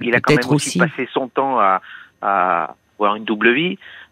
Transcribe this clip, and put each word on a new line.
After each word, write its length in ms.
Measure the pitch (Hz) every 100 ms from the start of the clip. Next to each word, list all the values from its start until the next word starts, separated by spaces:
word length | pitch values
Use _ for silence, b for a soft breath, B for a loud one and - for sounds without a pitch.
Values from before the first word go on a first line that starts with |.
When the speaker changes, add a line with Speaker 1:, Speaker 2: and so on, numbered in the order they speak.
Speaker 1:
il 140 | 120
a 60 | 120
quand 120 | 139
même 60 | 147
Speaker 2:
peut-être 140 | 123
Speaker 1:
aussi 160 | 147 -
Speaker 2:
aussi. 80 | 175
Speaker 1:
passé 300 | 170 - 123
son 160 | 143 127
temps 300 | - 139 123
à, 240 | 98 92 B B B _
à 520 | 104 98 90 85 78 - _ -
avoir 180 | 104 107
une 80 |
double 280 | 110 107 113
vie, 240 | 127 175 190 B B B